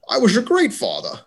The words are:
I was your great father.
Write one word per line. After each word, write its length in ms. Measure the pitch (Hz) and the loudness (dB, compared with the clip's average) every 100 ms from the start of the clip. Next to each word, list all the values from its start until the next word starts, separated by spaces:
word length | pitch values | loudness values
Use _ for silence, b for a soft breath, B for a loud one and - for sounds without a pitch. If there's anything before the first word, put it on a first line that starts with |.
| - | -4
I 80 | - | 2
was 160 | 240 | 4
your 100 | 202 | 2
great 300 | 240 359 311 | 2 2 0
father. 480 | - 98 76 - - | -2 -6 -6 -10 -14